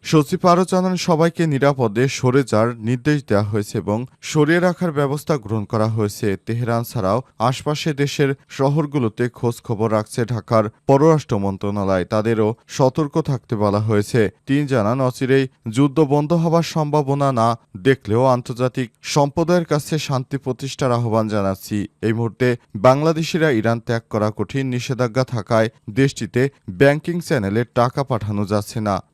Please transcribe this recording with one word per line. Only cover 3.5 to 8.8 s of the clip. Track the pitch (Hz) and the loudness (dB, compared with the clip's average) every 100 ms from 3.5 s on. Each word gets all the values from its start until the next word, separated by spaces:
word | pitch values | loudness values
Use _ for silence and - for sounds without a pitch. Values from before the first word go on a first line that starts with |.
হয়েছে | 107 104 117 | -4 -4 -6
এবং | 85 104 127 _ - | -2 -4 -4 _ -6
সরিয়ে | 156 147 175 180 | 0 2 4 2
রাখার | 175 180 | 0 -4
ব্যবস্থা | 147 143 143 - 117 | -2 -2 -4 -2 -4
গ্রহণ | 104 110 101 | -2 -4 -2
করা | 113 107 | 0 0
হয়েছে। | 113 104 101 110 95 | 0 -2 -2 -4 -4
তেহরান | - 117 117 117 | -4 -4 -2 -2
ছাড়াও | 117 127 95 110 - _ | -2 -4 0 0 -2 _
আশপাশে | 113 131 - 147 - | -2 -2 -4 -4 -4
দেশের | 139 143 - 143 139 _ - | -2 -2 0 0 0 _ -2
শহরগুলোতে | 135 147 | 0 2